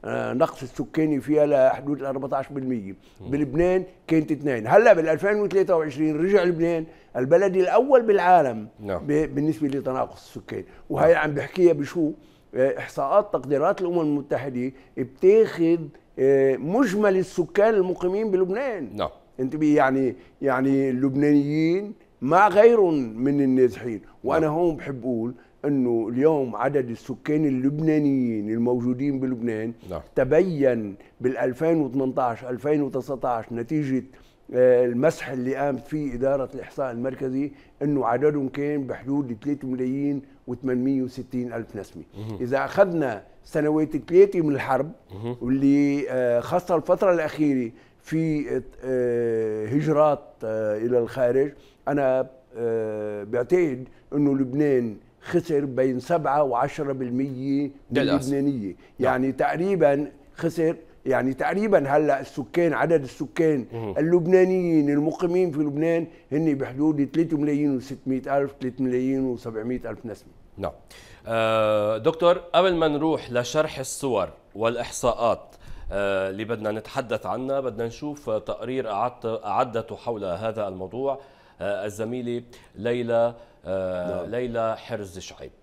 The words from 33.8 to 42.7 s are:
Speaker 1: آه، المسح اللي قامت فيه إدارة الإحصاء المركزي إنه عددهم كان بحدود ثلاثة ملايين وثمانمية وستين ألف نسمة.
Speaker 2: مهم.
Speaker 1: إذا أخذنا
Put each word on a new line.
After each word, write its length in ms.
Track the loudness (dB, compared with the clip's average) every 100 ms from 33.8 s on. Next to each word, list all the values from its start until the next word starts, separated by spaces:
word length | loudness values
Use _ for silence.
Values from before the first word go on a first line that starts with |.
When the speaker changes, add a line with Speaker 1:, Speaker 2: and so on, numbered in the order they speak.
| -2 -4 -6 -20 -20 _ -6
Speaker 1:
آه، 320 | 4 6 6 4
المسح 440 | 2 0 0 -8
اللي 260 | -6 -4 -2
قامت 320 | -2 -4 -6
فيه 260 | -6 -6
إدارة 360 | -2 -2 0 -4 -8
الإحصاء 360 | -12 -6 -6
المركزي 600 | -4 -6 -4 -4 -4 -6 -8 -20 _
إنه 240 | -2 0 0
عددهم 440 | 2 2 2 -4
كان 380 | -4 -4 -4 -6
بحدود 500 | -8 -4 -4 -4 -6
ثلاثة 240 | -6 -6 -4
ملايين 540 | -4 -2 -2 -2 -4 -8 -20 -12
وثمانمية 540 | -6 -2 0 0 0
وستين 520 | -2 -8 -8 -6 -6
ألف 220 | -8 -8 -10
نسمة. 280 | -12 -16 -18 -14
Speaker 2:
مهم. 200 | -10 -8
Speaker 1:
إذا 240 | -2 -2
أخذنا 580 | -2